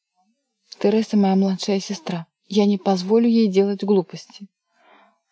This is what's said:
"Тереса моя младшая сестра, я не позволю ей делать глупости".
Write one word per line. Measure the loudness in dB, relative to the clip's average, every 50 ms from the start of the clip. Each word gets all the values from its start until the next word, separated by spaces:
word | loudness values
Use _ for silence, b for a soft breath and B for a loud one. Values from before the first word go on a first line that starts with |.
| _ _ _ _ _ _ _ _ _ _ _ _ _ _ -8 -2
"Тереса | -2 0 0 0 0 0 0
моя | 2 2 2 2
младшая | 2 0 0 -2 -4 -4 -4 -4 -4
сестра, | -4 -8 -10 -10 -10 -10 -10 -10 -10 -14 _ _ _
я | -2 0 2 2
не | 2 2
позволю | 0 0 0 -2 0 0 0 2 2 2
ей | 2 2 2 2
делать | 2 2 2 0 0 -2 -4
глупости". | -2 0 0 0 0 -2 -10 -18 -18 -20 -20 -20 -20 -20 _ _ _ b b b b b b b b b b b _ _